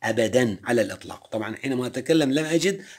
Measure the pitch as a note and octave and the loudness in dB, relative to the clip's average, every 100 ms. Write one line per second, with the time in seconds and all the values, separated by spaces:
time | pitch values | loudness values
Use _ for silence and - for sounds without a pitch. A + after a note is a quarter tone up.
0 | A2+ A2+ A2 B2 B2 F#2+ - A#2+ G2 F#2 | -2 2 4 4 2 -2 0 0 0 -4
1 | - F2+ - A2 G#2+ A2 C3+ B2+ B2 B2+ | -12 -16 -8 -8 -6 -6 -4 -4 -4 -4
2 | B2+ D#3+ C#3 C#3 D#3 E3 F3+ G3 - | 2 4 4 0 2 2 2 -2 -8